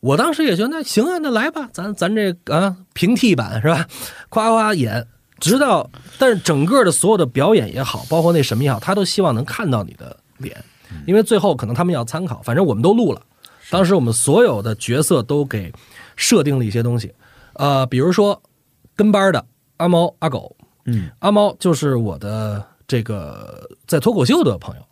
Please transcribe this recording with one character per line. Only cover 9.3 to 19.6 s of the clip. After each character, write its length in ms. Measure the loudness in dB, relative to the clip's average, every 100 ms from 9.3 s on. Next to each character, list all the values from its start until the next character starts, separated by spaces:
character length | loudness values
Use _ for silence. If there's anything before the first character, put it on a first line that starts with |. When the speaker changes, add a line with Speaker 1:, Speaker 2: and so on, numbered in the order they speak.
Speaker 1:
能 100 | 0
看 280 | -4 -6 -2
到 120 | -2
你 120 | -2 -12
的 200 | -20 -20 _ _
脸， 260 | -16 -16 -20 _ _ -14 0
因 80 | 2
为 80 |
最 160 | 4 2
后 160 | 2 0
可 100 | -2
能 80 |
他 100 | -2
们 80 | -2
要 140 | -2 -4
参 180 | -6
考， 160 | -8 -8
反 120 | -4 0
正 80 |
我 120 | 0 2
们 80 |
都 100 | 2
录 200 | 4 2
了。 80 | -2 _ _ _ _ -6
当 120 | 0
时 120 | 2 2
我 40 |
们 140 | 2
所 300 | 0 2 4
有 180 | 4 2
的 140 | -4 -6
角 260 | -4 -2
色 220 | 2 0
都 200 | 0 -2
给 300 | -2 -6 -8 -14 _ -20 -20 -8
设 280 | 2 2
定 160 | 2 0
了 40 |
一 60 | 0
些 140 | -2
东 160 | -2 -2
西， 120 | -6 -16 _ _ -20
呃， 300 | -4 0 0 0
比 100 | 0
如 140 | 2
说 280 | 2 2 0 _ _ _ _ _ 0
跟 160 | 2
班 80 | 4
儿 120 | 4
的 120 | 2 -4 _